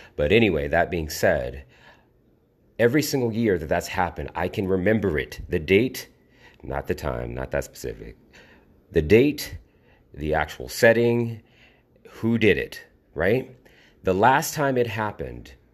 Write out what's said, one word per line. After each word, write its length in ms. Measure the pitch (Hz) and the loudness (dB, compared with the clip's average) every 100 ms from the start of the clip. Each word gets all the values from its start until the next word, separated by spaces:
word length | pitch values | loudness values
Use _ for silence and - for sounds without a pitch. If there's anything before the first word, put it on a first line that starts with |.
| - - | -14 -4
But 160 | 76 | 4
anyway, 360 | 107 110 78 71 | 6 6 2 0
that 240 | 82 85 | 2 2
being 180 | 87 78 | -2 -6
said, 560 | - 104 76 62 65 - _ - _ _ _ _ _ _ _ _ - | -2 0 0 -2 -10 -18 _ -20 _ _ _ _ _ _ _ _ 0
every 240 | 117 147 | 2 2
single 280 | - 143 120 | 0 -2 -2
year 280 | 110 113 87 | 0 0 0
that 100 | 76 | 0
that's 180 | 87 - | -4 -2
happened, 440 | - 87 78 71 | -4 -4 -4 -10
I 140 | - 90 | -6 -4
can 200 | 110 95 | -4 -2
remember 520 | 95 90 110 95 73 | 0 2 2 0 -2
it. 200 | - - - | -4 -10 -6
The 120 | 87 | -6
date, 500 | 78 98 127 - - _ _ _ - _ | 4 4 4 -4 -16 _ _ _ -20 _
not 240 | 60 69 - | -10 -8 -6
the 80 | - | -4
time, 380 | 73 62 60 62 | -4 -6 -6 -8
not 160 | 65 | -6
that 120 | 71 | -6
specific. 540 | - - 60 55 53 - _ - - - _ _ _ | -6 -10 -12 -12 -16 -20 _ -20 -20 -20 _ _ _
The 120 | 85 | -2
date, 540 | 76 107 143 147 - - - _ _ _ _ | 6 6 6 0 -10 -14 -18 _ _ _ _
the 200 | - 76 | -10 -4
actual 340 | 76 76 - 62 | -2 -2 -8 -12
setting, 760 | - 117 113 120 120 117 113 - _ _ _ _ _ - | 4 4 6 2 0 -2 -8 -16 _ _ _ _ _ -20
who 300 | - 113 117 | -6 -2 2
did 180 | 107 71 | 4 4
it, 260 | - - - _ _ | 0 -10 -20 _ _
right? 420 | - 87 127 - - - _ _ _ | -4 0 0 -4 -16 -20 _ _ _
The 100 | 95 | -2
last 420 | 92 117 135 156 156 | 2 2 2 -2 -4
time 220 | 139 131 | -2 0
it 100 | 117 | -2
happened 640 | 107 107 - 65 60 58 - _ | -2 -6 -6 -12 -12 -16 -20 _